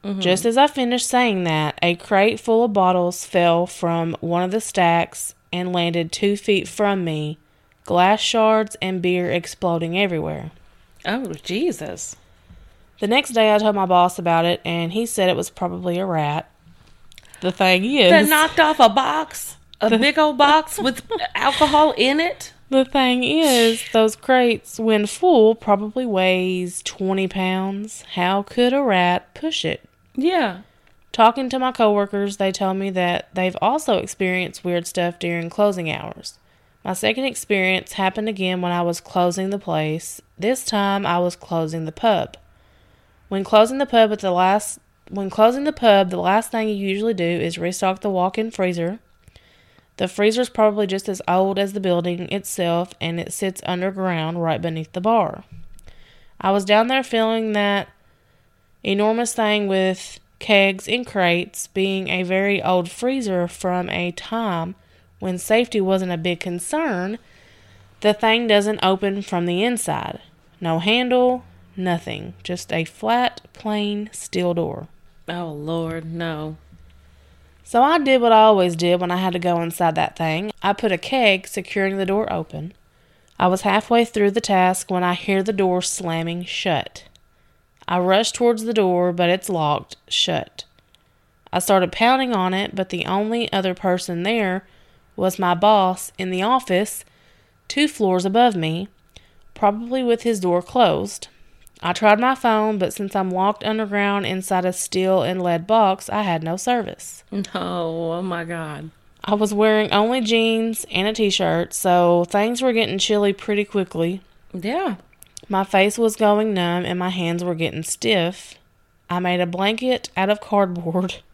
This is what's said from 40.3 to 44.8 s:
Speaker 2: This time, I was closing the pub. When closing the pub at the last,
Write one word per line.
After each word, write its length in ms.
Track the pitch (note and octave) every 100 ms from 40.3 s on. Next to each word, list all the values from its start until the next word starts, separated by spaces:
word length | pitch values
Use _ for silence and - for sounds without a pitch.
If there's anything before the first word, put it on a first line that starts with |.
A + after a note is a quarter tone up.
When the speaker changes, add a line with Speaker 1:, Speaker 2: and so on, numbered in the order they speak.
| -
Speaker 2:
This 280 | G3+ C4
time, 420 | - G#3+ G3 G3 G3
I 140 | F3
was 160 | F3+ -
closing 480 | - E3 D#3+ E3
the 80 | D#3
pub. 440 | - A#3 F#3 - - _ _ _ _ _ _ _ _ _
When 160 | G3
closing 340 | F#3+ G#3+ A3+ C4+
the 80 | C4+
pub 240 | A#3 A3
at 60 | G#3+
the 120 | F#3+
last, 460 | F3+ F#3 G3+ - -